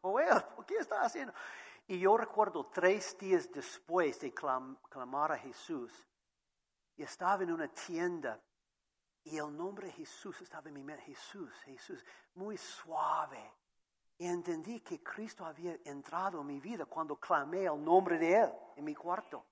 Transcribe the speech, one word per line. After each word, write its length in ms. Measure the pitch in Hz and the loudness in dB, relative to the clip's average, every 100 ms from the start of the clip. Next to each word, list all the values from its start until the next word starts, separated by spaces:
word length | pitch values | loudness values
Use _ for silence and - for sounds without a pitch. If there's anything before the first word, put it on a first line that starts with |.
Joel, 420 | 185 220 320 214 - - | 2 4 6 6 4 -14
¿por 100 | - | -4
qué 120 | 415 | -4
está 260 | 339 302 | -2 0
haciendo?" 280 | 240 311 254 - - - - - - | 0 -2 -8 -10 -14 -14 -16 -20 -6
Y 140 | 180 | 2
yo 180 | 190 226 | 6 6
recuerdo 480 | - 208 202 160 131 | 4 2 2 2 -4
tres 420 | - 180 202 - - | 4 6 6 0 -8
días 320 | 190 180 - | 4 4 4
después 680 | 143 - - - 175 156 123 | -8 -10 -14 0 2 2 0
de 120 | 135 | -6
clam-, 460 | - 147 131 131 135 - | -4 0 0 -2 -16 -16
clamar 440 | 139 123 139 156 | -12 -6 0 0
a 40 | 135 | 0
Jesús, 540 | 131 117 - 151 117 - _ _ _ _ _ _ _ _ _ - | -6 -14 -8 -6 -6 -14 _ _ _ _ _ _ _ _ _ -14
y 80 | |
estaba 400 | 143 - 180 196 | -12 -2 2 2
en 80 | 180 | 2
una 160 | 165 151 | -2 -4
tienda, 760 | - - 170 180 170 135 107 _ _ _ _ _ _ _ _ - | -8 -6 -2 -2 -2 -6 -8 _ _ _ _ _ _ _ _ -8
y 120 | 156 | -6
el 180 | 147 147 | -6 -6
nombre 360 | 180 202 196 | -8 -8 -12
Jesús 500 | 151 147 - 196 - | -12 -14 -12 -12 -14
estaba 280 | 185 165 156 | -14 -14 -14
en 40 | |
mi 100 | 143 | -12
mente. 200 | 139 151 | -12 -12
"Jesús, 500 | - 135 - 202 151 - - | -14 -16 -14 -12 -12 -14 -18
Jesús", 380 | 127 - 127 - - _ 175 | -18 -14 -14 -14 -20 _ -10
muy 220 | 208 208 | -8 -8
suave. 960 | - - 160 160 - - - 135 - _ _ _ _ _ _ _ | -10 -14 -6 0 2 2 -2 -8 -16 _ _ _ _ _ _ _
Y 100 | 175 | -2
entendí 540 | 175 175 160 170 233 | -2 -2 -4 -4 -10
que 220 | - 165 | -8 -10
Cristo 420 | - - 220 - 165 | -8 -8 -8 -8 -10
había 320 | 151 175 165 147 | -6 -8 -6 -8
entrado 560 | 139 139 170 190 170 | -10 -4 -2 -2 -2
en 60 | 143 | -6
mi 120 | 143 | -6
vida 260 | 160 220 143 | -6 -6 -4
cuando 300 | 160 156 147 | -4 -4 -4
clamé 460 | - 165 139 180 185 | 2 2 2 0 0
el 180 | 147 | 0
nombre 340 | 156 180 185 165 | 8 8 8 4
de 180 | 165 196 | 8 8
Él 180 | 220 - - - | 6 2 -16 -10
en 80 | |
mi 120 | 151 147 | -8 -6
cuarto. 500 | 170 180 - 135 - | -4 -4 -4 -14 -14